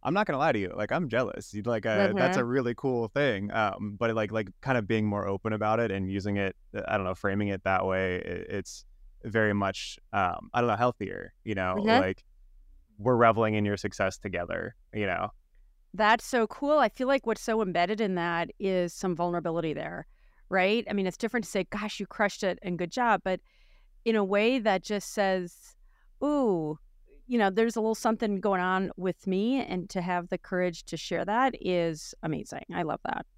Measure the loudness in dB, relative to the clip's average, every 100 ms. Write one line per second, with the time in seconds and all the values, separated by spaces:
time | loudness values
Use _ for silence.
0 | 0 0 0 2 2 2 -2 -4 -2 -2
1 | 0 0 0 -4 -10 -6 -2 -2 0 2
2 | 2 4 2 2 2 2 0 -2 -2 0
3 | 0 0 0 0 -2 0 0 0 -8 -2
4 | 0 0 0 -2 -4 -8 0 0 2 2
5 | 2 0 -2 -2 -2 -2 2 2 2 0
6 | -2 -2 0 0 -2 -4 -12 -8 -2 -2
7 | -2 -2 -2 0 0 0 0 2 2 0
8 | 0 -2 -4 -8 -6 -6 -8 -14 -18 -20
9 | -20 -14 -2 2 2 2 0 -2 -10 -14
10 | _ 0 0 0 -4 0 0 2 0 0
11 | -6 -8 -12 _ -6 -2 0 0 4 4
12 | 4 -2 -10 -20 -20 -20 -20 -20 _ -4
13 | 2 6 6 6 4 2 2 0 -4 -2
14 | -2 -2 -6 -6 -4 -6 -8 -12 _ -4
15 | -2 -2 -4 -8 _ -20 -20 _ _ 0
16 | 4 4 2 0 0 -2 2 4 2 0
17 | 0 0 0 -4 -2 -2 0 0 0 0
18 | 0 0 -2 -2 -4 -4 0 0 -2 -2
19 | -4 0 0 0 -2 -2 -2 -4 -8 -10
20 | -14 _ -20 _ -4 2 4 2 0 -2
21 | -2 -2 -2 -2 -2 -2 -2 -4 -6 -6
22 | -10 0 -2 0 -2 -2 -4 -4 -4 0
23 | 2 2 2 -4 _ _ -20 -20 -20 -6
24 | 0 2 4 4 4 2 2 2 0 -6
25 | -4 0 2 2 -2 -12 -20 _ -20 _
26 | _ _ 0 2 4 2 0 -6 -12 _
27 | -20 -20 -2 2 2 4 2 2 -2 0
28 | 0 0 0 0 0 0 2 0 0 -2
29 | -4 -4 -2 0 2 0 -2 -4 -4 -4
30 | -2 -4 -2 -8 -4 0 0 -2 -10 -10
31 | -4 -4 0 2 0 0 -2 0 0 -4
32 | -10 -10 -6 -6 -6 -12 -8 -4 -2 -4
33 | -4 -6 -10